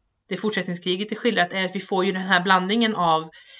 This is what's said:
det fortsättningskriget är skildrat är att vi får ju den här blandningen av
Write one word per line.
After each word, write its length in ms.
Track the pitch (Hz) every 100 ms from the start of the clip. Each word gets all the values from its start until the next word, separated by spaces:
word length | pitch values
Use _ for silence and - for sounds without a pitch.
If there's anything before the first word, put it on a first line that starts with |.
| _ _ _
det 80 | 190
fortsättningskriget 720 | 214 208 180 175 - 190 208
är 40 | 208
skildrat 380 | 240 190 175
är 120 | 190 185
att 100 | 190
vi 40 |
får 260 | 190 190 190
ju 60 |
den 100 | 185
här 200 | 185 185
blandningen 540 | 180 185 185 226 226 214
av 340 | 170 160 160 - - -